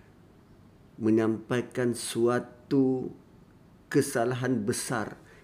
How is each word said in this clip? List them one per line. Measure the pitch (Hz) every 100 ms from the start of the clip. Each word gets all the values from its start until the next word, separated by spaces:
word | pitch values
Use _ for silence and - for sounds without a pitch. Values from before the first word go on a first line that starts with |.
| - - - - - - - - - -
menyampaikan | 107 110 110 110 - 123 120 - 123 113
suatu | - 117 117 120 - - - 139 131 131 - - - - - - - - -
kesalahan | 147 135 127 120 127 127 120
besar | 104 113 - 123 104 - - -